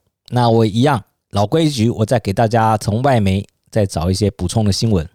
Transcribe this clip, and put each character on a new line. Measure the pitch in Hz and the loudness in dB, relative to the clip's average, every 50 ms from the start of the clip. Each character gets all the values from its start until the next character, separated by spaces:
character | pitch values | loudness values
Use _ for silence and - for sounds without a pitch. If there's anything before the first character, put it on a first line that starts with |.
| _ _ _ _ _ - | _ _ _ _ _ -6
那 | 117 123 123 120 | -2 0 2 2
我 | 113 113 113 | 4 2 2
一 | 110 90 117 | 2 2 0
样， | 123 151 143 107 - - _ _ _ _ | 0 0 0 -2 -4 -10 _ _ _ _
老 | - 101 104 104 | -4 -2 -2 0
规 | - 160 165 151 | 0 0 0 0
矩， | 147 127 107 117 | 0 0 0 0
我 | 113 - 110 | 0 0 -2
再 | - 131 120 | 0 0 -2
给 | - - | -2 -2
大 | 95 127 120 110 | -2 0 0 0
家 | 113 113 110 110 110 107 | 2 2 2 2 0 0
从 | - - 98 113 | -2 -4 -2 0
外 | 131 143 131 117 | 0 2 2 2
媒 | 101 95 95 98 98 - _ _ _ _ | 2 2 0 -2 -4 -8 _ _ _ _
再 | - 113 101 95 | -2 -2 -2 0
找 | - - 78 92 | -2 -4 -2 -2
一 | 92 | 0
些 | 90 104 98 | 0 0 -2
补 | - - 92 85 | -2 -2 -6 -4
充 | - 113 107 | -2 0 0
的 | 101 | 0
新 | 95 - 113 113 | 0 0 0 0
闻。 | 107 87 76 - - | 0 0 -2 -4 -10